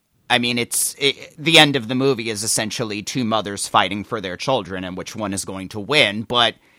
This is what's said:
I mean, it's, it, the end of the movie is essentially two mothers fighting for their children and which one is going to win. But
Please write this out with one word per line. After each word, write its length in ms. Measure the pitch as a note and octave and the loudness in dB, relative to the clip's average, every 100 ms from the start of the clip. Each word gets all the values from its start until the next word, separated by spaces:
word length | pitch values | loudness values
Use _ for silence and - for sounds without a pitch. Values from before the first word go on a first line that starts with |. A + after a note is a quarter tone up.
| _ _ - | _ _ 0
I 100 | B2 | 0
mean, 200 | A#2+ A#2+ | 2 -2
it's, 360 | A#2 - - - | -2 -2 -4 0
it, 360 | C#3 - C3 - | 0 -2 -8 -6
the 200 | D3 F3+ | 6 8
end 180 | D3+ C#3 | 8 4
of 120 | A2 | -2
the 60 | |
movie 340 | B2+ C3+ A#2+ A2+ | 2 2 2 -2
is 140 | G#2+ | -4
essentially 600 | G#2+ - G#2+ - A2+ G#2 | -2 -2 -2 -4 -4 -6
two 220 | F#2+ C#3 | -6 -4
mothers 440 | A2+ A2 G2+ G2+ - | 0 0 -2 -6 2
fighting 360 | A2+ F#2+ G2+ | 2 2 0
for 160 | F#2+ A#2 | -6 -8
their 160 | F#2+ F2+ | -8 -6
children 480 | - C3 F2 F#2+ | -2 -2 -2 -8
and 120 | F#2 F#2 | -8 -8
which 180 | E2+ G#2+ | -10 -8
one 160 | G#2 | -6
is 120 | F#2+ - | -6 -6
going 220 | F#2+ F#2 | -10 -10
to 100 | G#2+ | -10
win. 420 | G2+ D3 A2+ G2+ | -2 2 2 0
But 320 | A2+ A#2+ A#2 - _ | -2 0 0 0 _